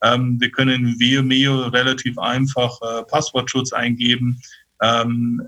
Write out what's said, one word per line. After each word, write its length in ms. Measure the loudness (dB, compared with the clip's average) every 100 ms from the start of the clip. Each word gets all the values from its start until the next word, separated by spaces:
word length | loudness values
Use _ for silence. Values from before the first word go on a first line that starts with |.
Ähm, 360 | 0 2 2 0
wir 120 | 0
können 340 | 0 0 2 0
in 140 | 2
Vimeo 680 | 2 2 2 2 2 2 0
relativ 500 | 0 2 0 -4 -4
einfach, 600 | -2 0 0 0 -2 -2
äh, 220 | -8 -8
Passwortschutz 680 | -4 -2 -2 -4 -2 -2 -2
eingeben. 680 | -2 -2 0 0 0 0 -4 -8 -20 _ -2
Ähm, 580 | 0 2 0 0 -2 -2